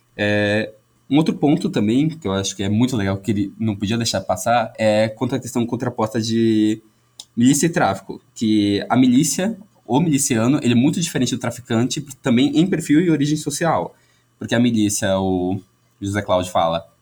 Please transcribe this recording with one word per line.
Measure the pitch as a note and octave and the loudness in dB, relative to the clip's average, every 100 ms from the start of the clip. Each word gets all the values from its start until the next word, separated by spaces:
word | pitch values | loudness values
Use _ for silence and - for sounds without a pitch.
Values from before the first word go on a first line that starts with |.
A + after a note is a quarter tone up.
| _ - | _ -4
É, | G#2 G#2 G2+ G#2+ - - _ _ - | -2 0 0 -2 -4 -10 _ _ -2
um | C#3+ | 0
outro | E3 - | 2 0
ponto | C#3+ D#3 F#3+ | 0 0 -2
também, | C#3 G#2+ B2+ D#3 | -2 0 2 0
que | - G2 | -2 -4
eu | |
acho | G2 F#2+ - | -4 -4 -6
que | |
é | G2 | -2
muito | G#2+ B2+ B2+ | 0 0 0
legal, | G2 G2 | -2 -2
que | - | -2
ele | G#2 G2 - | -2 -4 -4
não | A2 G2+ | -4 -4
podia | G2 A#2 | -4 -2
deixar | A#2 F#2+ | -2 -4
passar, | - G2 A#2+ A#2+ A2+ - | -4 -4 0 0 -2 -2
é | A2 G#2+ A2 | 0 2 0
contra | - B2 C3 | -2 -4 -4
a | |
questão | - B2 A2+ | -4 -4 -2
contraposta | A#2 B2 A#2 A2 A#2+ | -4 -4 -4 -2 -2
de | A2 A2+ A2+ A2 G#2+ A#2 - _ _ - - - | -2 2 2 4 2 0 -8 _ _ -20 -8 2
milícia | B2 - E3+ | 4 4 2
e | |
tráfico, | E3+ G#2+ G2 - - _ | 0 0 -2 -8 -16 _
que | - A2 G#2+ G2+ G2+ - | -4 0 2 2 0 0
a | A#2+ | 2
milícia, | C3 B2 D#3 - G3 - - _ - | 4 4 2 0 -4 -6 -14 _ -2
o | B2+ | 0
miliciano, | E3+ C3 - A2+ A#2 D3 | 2 0 0 0 2 2
ele | A#2+ | 2
é | A#2 | 4
muito | C#3 E3 | 2 0
diferente | E3 D3+ B2 C3 | -4 -2 -2 -4
do | |
traficante, | A#2 - - A#2 B2 - - - | -6 -8 -4 -2 0 -4 -10 -6
também | - A#2 C#3+ C#3+ | 0 2 4 2
em | F#3+ | 2
perfil | E3+ - D3 | 0 2 2
e | F3+ | 4
origem | D3+ D3 D3+ | 2 0 -2
social. | D3 - E3 A#2 E2+ - _ _ _ _ | -4 -4 -2 -2 -4 -10 _ _ _ _
Porque | A2 A#2 | -2 2
a | |
milícia, | B2 A2+ G#2 - G2+ F#2+ | 2 2 0 0 0 0
o | F#2+ F#2 F2+ F#2+ - _ _ _ | 0 0 -2 -4 -8 _ _ _
José | G2 G2+ | -6 -4
Cláudio | - F#2 F2+ | 0 -2 0
fala, | F#2 E2 E2 - _ | 0 0 -2 -8 _